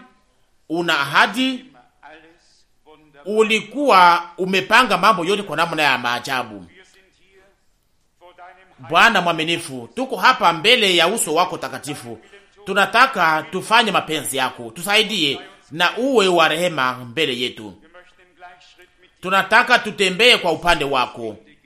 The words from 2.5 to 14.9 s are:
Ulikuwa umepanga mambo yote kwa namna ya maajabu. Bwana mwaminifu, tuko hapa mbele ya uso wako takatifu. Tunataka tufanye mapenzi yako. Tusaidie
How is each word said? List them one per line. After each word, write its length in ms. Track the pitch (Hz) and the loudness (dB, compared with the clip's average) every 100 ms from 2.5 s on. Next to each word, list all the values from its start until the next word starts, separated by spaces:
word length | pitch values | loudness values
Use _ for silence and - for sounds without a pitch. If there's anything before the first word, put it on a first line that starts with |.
| _ _ _ _ 151 151 _ 180 | _ _ _ _ _ _ _ -4
Ulikuwa 960 | 214 220 220 208 262 285 190 175 170 - - | 0 2 0 -2 -2 4 6 8 6 0 -8
umepanga 600 | 185 190 185 220 247 185 | -4 -2 2 2 4 2
mambo 260 | 196 190 | 2 2
yote 180 | 165 202 | 0 -4
kwa 140 | 196 151 | -4 -4
namna 260 | 170 160 | -2 0
ya 160 | 147 127 | 0 0
maajabu. 680 | 120 120 120 131 120 101 87 87 _ _ _ _ 190 190 196 _ _ _ _ _ _ _ 175 175 180 - _ _ | -2 -6 -4 -6 -8 -14 -20 -20 _ _ _ _ _ _ _ _ _ _ _ _ _ _ -20 -20 -20 -20 _ _
Bwana 420 | 131 165 220 208 | -4 2 4 4
mwaminifu, 680 | 175 165 160 165 - 131 117 | 0 -2 -2 -4 -8 -14 -12
tuko 220 | - 262 220 | -8 -8 0
hapa 360 | 226 254 190 | 2 2 2
mbele 440 | 160 202 254 202 175 | 2 2 2 2 2
ya 120 | 165 | 2
uso 260 | 220 185 | 0 -2
wako 240 | 156 180 165 | 0 -2 -4
takatifu. 600 | 131 131 143 135 120 110 _ - _ _ | -10 -10 -12 -14 -14 -18 _ -20 _ _
Tunataka 800 | - 196 190 226 262 202 165 156 151 | -6 -2 0 4 2 2 0 0 -4
tufanye 380 | 185 180 226 226 | -8 0 2 2
mapenzi 440 | 175 - 156 123 135 | 0 -2 -6 -6 -4
yako. 340 | 127 - 117 | -4 -6 -14
Tusaidie 680 | 139 175 | -10 -2